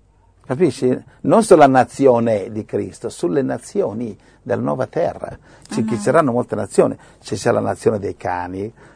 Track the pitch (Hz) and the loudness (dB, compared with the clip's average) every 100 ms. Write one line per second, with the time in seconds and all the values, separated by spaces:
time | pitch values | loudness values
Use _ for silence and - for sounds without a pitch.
0 | _ _ _ _ - 131 170 - 127 127 | _ _ _ _ -8 0 0 0 0 -2
1 | - _ 135 185 220 170 143 131 123 - | -6 _ 2 2 6 8 8 6 2 4
2 | 135 120 117 107 95 107 104 139 95 - | 4 4 4 0 -2 -8 -6 -6 -6 -8
3 | 117 - 175 160 131 127 - 202 165 104 | -12 -6 -4 -2 -2 -6 -6 -4 -4 -4
4 | 120 101 _ _ - 110 123 147 120 - | -10 -12 _ _ -6 -4 -4 -4 -4 -4
5 | 170 - - - _ - - - 220 113 | -4 -6 -12 -14 _ -20 -10 -6 -4 -4
6 | 113 143 151 120 120 104 104 - 147 - | 0 2 2 0 -4 -6 -2 0 0 -2
7 | - _ - - 127 110 107 98 120 110 | -14 _ -12 -4 0 0 0 -2 -2 -2
8 | 95 90 95 90 90 92 104 - - | -4 -8 -6 -6 -6 -8 -10 -12 -20